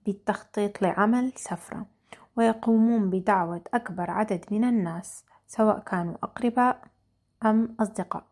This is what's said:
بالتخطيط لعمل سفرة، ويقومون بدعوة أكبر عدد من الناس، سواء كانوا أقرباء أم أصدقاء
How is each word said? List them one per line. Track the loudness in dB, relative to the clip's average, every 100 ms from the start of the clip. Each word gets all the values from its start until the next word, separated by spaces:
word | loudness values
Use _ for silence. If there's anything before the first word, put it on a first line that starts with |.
| -4
بالتخطيط | -6 -4 -6 -4 -4 -4 0
لعمل | -2 2 2 2 0 -6
سفرة، | -10 -10 -10 -12 -12 _ _ -20 _ 0
ويقومون | 2 2 2 4 6 4 2
بدعوة | 0 2 2 2 -4 -4
أكبر | -4 -4 -8 -4
عدد | -2 -2 -2 -2
من | 0
الناس، | 2 2 -2 -6 -12 -16 _ _ _
سواء | 0 2 2
كانوا | 0 -4 -4 -6
أقرباء | -10 -2 -2 2 2 2 -8 _ _ _ _ _ 2
أم | 2 2 -2
أصدقاء | -4 -4 -6 -8 -10